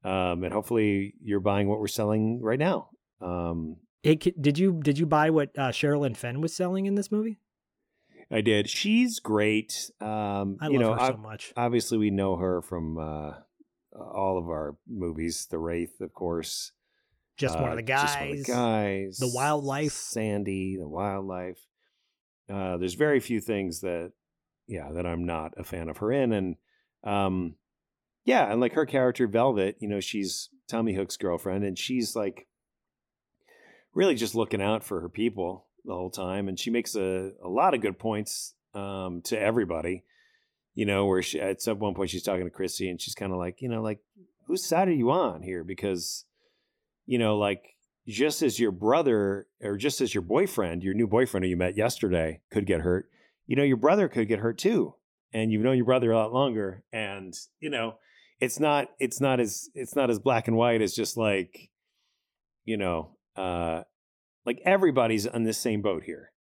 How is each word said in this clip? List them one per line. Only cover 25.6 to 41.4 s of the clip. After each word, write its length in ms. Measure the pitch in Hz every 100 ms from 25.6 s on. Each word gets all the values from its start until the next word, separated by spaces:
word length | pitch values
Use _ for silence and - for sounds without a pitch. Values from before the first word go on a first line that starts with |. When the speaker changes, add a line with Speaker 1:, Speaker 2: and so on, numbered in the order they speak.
Speaker 1:
fan 260 | 85 90 82
of 80 | 78
her 140 | 107
in. 200 | 139 127
And, 240 | 107 92 80 _ _ _ _
um, 520 | 101 101 98 92 85 78 _ _ _ _ _ _ -
yeah, 260 | 254 120
and, 80 | 113
like, 140 | 123
her 120 | 156 143
character, 420 | 131 127 123 120
Velvet, 500 | 110 131 107 95 -
you 80 | 104
know, 120 | 101
she's 500 | 92 107 95 - - _ -
Tommy 260 | 117 113 95
Hook's 220 | 98 -
girlfriend, 460 | 95 85 98 95
and 140 | 101 90
she's, 380 | - 127 110 113
like, 320 | 101 - - _ _ _ _ _ _ _ _ _ _ _ _ _ _
really 220 | 175 190 127
just 200 | 113 113
looking 260 | 107 101
out 220 | 101 107
for 180 | - 95
her 80 | 85
people 580 | 92 117 101 87 92 _ _ -
the 80 |
whole 160 | 90 92
time. 380 | 95 92 98 98
And 120 | 92
she 100 | -
makes 240 | 117 117 107
a, 360 | 95 92 95 -
a 40 | 92
lot 260 | 104 180
of 80 | 139
good 180 | 101 85
points, 560 | 113 107 107 - - _ _
um, 480 | 104 98 95 92 87 -
to 140 | 113
everybody, 640 | 104 117 92 82 82 92 _ _ _ _ _ _ _
you 120 | - 104
know, 200 | 98 101
where 160 | 92
she, 180 | 90
at 220 | 78